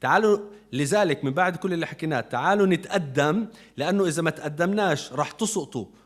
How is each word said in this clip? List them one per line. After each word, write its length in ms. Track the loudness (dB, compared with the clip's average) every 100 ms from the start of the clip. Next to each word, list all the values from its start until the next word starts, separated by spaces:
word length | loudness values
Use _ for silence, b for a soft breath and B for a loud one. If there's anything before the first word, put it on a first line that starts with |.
تعالوا، 380 | 2 4 4 2 -2 B B
لذلك 520 | -4 0 2 2 0
من 60 | -2
بعد 260 | 0 0 -2
كل 160 | -4
اللي 140 | -4 -6
حكيناه، 340 | -6 -4 -2
تعالوا 460 | -4 -2 2 4 4
نتقدم، 800 | 2 0 -4 0 2 2 2 -2 B B -6
لأنه 300 | 0 2 0
إذا 160 | 0
ما 80 | -2
تقدمناش 840 | -2 -6 -2 0 0 0 0 -4
رح 180 | -4 -4
تسقطوا 560 | -4 -4 -4 -6 -8 -10 B